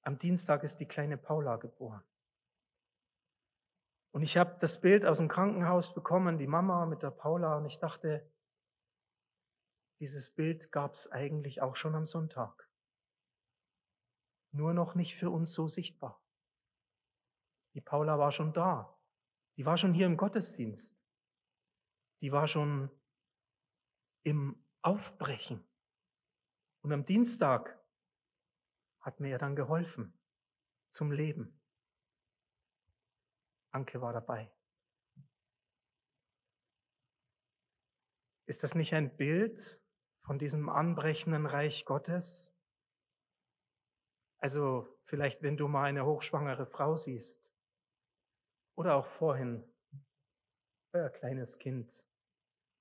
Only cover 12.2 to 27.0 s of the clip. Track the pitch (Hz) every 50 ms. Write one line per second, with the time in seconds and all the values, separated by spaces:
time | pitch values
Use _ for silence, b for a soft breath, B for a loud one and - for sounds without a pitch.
12.2 | 160 156 - 131 117 98 - - - _ _ _ _ _ _ _ _ _ _ _
13.2 | _ _ _ _ _ _ _ _ _ _ _ _ _ _ _ _ _ _ _ _
14.2 | _ _ _ _ _ _ - 143 151 160 170 175 170 175 - 180 175 - - -
15.2 | - 170 - 160 165 160 - - 160 156 156 - 170 - - _ - 123 - _
16.2 | _ _ _ _ _ _ _ _ _ _ _ _ _ _ _ _ _ _ _ _
17.2 | _ _ _ _ _ _ _ _ _ _ _ 143 - - - 147 151 156 156 147
18.2 | 147 147 143 - 156 156 156 170 170 190 170 120 98 - - _ _ _ _ _
19.2 | _ _ _ _ _ _ _ - 131 139 165 180 202 190 170 175 190 180 165 160
20.2 | 190 208 - 226 175 - - - 120 110 104 - - - _ _ _ _ _ _
21.2 | _ _ _ _ _ _ _ _ _ _ _ _ _ _ _ _ _ _ _ _
22.2 | - 139 135 143 156 151 - 160 147 147 143 139 135 139 - _ _ _ _ _
23.2 | _ _ _ _ _ _ _ _ _ _ _ _ _ _ _ _ _ _ _ _
24.2 | _ 156 147 147 139 143 - - _ _ _ _ - 170 196 208 - - - -
25.2 | - - 135 - - - 127 98 - _ _ _ _ _ _ _ _ _ _ _
26.2 | _ _ _ _ _ _ _ _ _ _ _ _ - 147 151 143